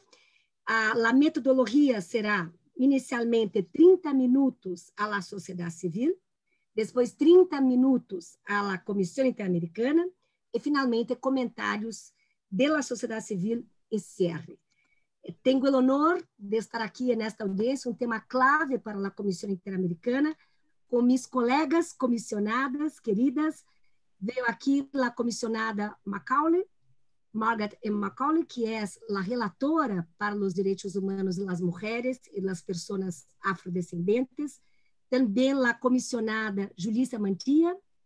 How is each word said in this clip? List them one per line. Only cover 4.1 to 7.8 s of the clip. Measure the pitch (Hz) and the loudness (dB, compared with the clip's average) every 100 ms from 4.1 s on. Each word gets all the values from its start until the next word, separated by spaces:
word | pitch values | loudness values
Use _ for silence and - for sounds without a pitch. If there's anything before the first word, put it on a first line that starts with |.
minutos | 269 247 269 269 - 185 175 - - | 2 4 4 2 0 -8 -10 -10 -6
a | 214 | -4
la | 202 | -4
sociedad | 180 202 175 180 170 | -6 -12 -10 -8 -8
civil, | - 175 180 294 381 _ _ _ _ _ 220 | -8 -6 -2 -2 -4 _ _ _ _ _ -6
después | 214 247 247 - | -4 -2 -2 2
treinta | 302 359 370 285 | 8 8 8 4
minutos | 262 247 | 2 4